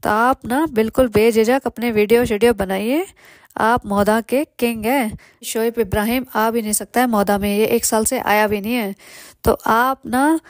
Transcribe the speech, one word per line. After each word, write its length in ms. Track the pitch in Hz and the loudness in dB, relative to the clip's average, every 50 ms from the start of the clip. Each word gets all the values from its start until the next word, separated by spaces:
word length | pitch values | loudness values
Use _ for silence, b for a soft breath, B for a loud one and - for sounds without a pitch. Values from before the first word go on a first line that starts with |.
| - | -2
तो 60 | - | 0
आप 360 | 208 214 233 254 269 _ - | 0 2 2 0 0 _ -4
ना 200 | 214 240 277 330 320 | -4 -2 -2 -2 -2
बिल्कुल 360 | 269 220 220 220 - - 262 | -2 -2 -2 0 2 0 0
बेझिझक 580 | 240 202 208 220 226 214 226 220 214 254 277 - | 2 2 2 2 4 4 2 2 2 2 0 -2
अपने 260 | 240 - - 226 240 | -6 -8 -4 -6 -2
वीडियो 340 | 220 208 208 202 226 233 247 | 0 0 2 4 4 2 2
शीडियो 280 | 233 226 208 226 240 233 | 0 0 2 2 2 2
बनाइए, 520 | 196 196 185 190 190 208 226 262 311 381 - - B B B B B B B B | 0 -2 -4 -4 -4 -2 -2 -2 -2 -4 -6 -12 B B B B B B B B
आप 280 | - - 220 240 240 - | -2 0 0 0 0 -2
मोदा 340 | 208 202 202 202 202 214 226 | -2 -2 0 2 2 2 0
के 220 | 220 - 240 262 311 _ _ - | 0 -2 -2 -2 -2 _ _ -4
किंग 260 | 247 233 233 226 208 | -4 -4 -2 -4 -2
हैं। 320 | 220 262 285 240 214 - b b b b b 240 | -2 0 0 -2 -4 -6 b b b b b -12
शोएब 360 | - - 226 226 233 233 233 | -8 -4 -2 -2 -2 -2 -2
इब्राहिम 460 | 226 185 190 220 208 226 240 262 247 - - | -4 -2 0 -2 0 0 -2 -4 -4 -4 -2
आ 140 | 220 220 226 | -2 0 0
भी 100 | 226 233 | 0 -2
नहीं 120 | 220 214 208 | -4 -2 -4
सकता 280 | - 208 - - 240 | -4 -6 -2 0 0
है 60 | 254 | 0
मोदा 300 | 247 226 208 202 196 202 | 2 2 0 2 2 0
में, 200 | 202 196 208 202 | 0 0 -2 0
ये 80 | 208 220 | 0 2
एक 200 | - 240 233 - | 2 0 0 0
साल 200 | - - 220 220 | 0 -2 0 0
से 140 | - 262 240 | 0 -2 -2
आया 280 | - - 202 214 214 | 0 0 2 2 2
भी 120 | 208 208 208 | 0 0 -4
नहीं 120 | 190 214 247 | -4 -4 -4
है। 200 | 247 220 196 196 B B B B B B B B B _ | -4 -4 -6 -8 B B B B B B B B B _
तो 140 | - - - - | -2 -2 0 0
आप 340 | - 220 226 247 262 269 - _ | 0 2 2 2 0 -2 -4 _
ना 340 | - 226 254 277 302 320 320 B B | -4 -2 0 2 2 0 0 B B